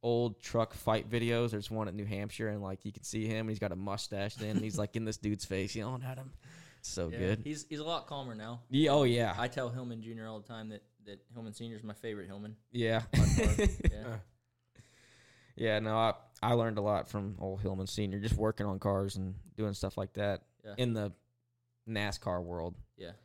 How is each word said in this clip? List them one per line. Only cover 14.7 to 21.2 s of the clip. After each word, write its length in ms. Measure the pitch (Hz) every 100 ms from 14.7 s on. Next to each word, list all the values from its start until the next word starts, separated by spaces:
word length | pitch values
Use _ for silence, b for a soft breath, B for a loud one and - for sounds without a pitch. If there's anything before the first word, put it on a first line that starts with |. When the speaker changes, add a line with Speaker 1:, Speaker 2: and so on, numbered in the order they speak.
| _ B B B B B B B -
Speaker 1:
Yeah, 220 | 113 107
no, 140 | 110
I, 200 | 110 113 101 - -
I 120 | 110
learned 240 | 120 113 107
a 20 |
lot 300 | 104 101 -
from 260 | 107 98 98
old 220 | 98 95
Hillman 260 | 101 95 95
Senior, 320 | - 104 98
just 180 | 107 -
working 280 | 107 110
on 140 | 104 95
cars 380 | 101 98 98 95
and 180 | 92 92 - -
doing 160 | 107
stuff 240 | 98 98 -
like 160 | 95
that 260 | - 101 95 _ _
Speaker 2:
Yeah. 80 | 107 101
Speaker 1:
in 160 | 123
the 180 | 113 104 -